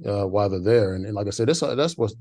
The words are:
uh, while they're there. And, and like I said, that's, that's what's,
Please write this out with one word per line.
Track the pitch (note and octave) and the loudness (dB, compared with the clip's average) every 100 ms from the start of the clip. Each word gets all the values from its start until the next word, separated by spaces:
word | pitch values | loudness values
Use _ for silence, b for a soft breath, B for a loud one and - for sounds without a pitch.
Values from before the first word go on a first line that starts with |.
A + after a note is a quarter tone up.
| G#2+ | -4
uh, | G2+ G2 | -2 0
while | G2+ G2+ | 2 0
they're | F#2+ | 0
there. | F#2+ A#2+ F#2+ | 2 4 4
And, | F#2+ G2 | -2 -4
and | G2+ | -4
like | G2+ | -4
I | |
said, | G#2+ A#2 | 0 0
that's, | E3+ | 0
that's | C#3+ B2+ E3 E3+ | 0 0 -2 0
what's, | A2 - | -4 -4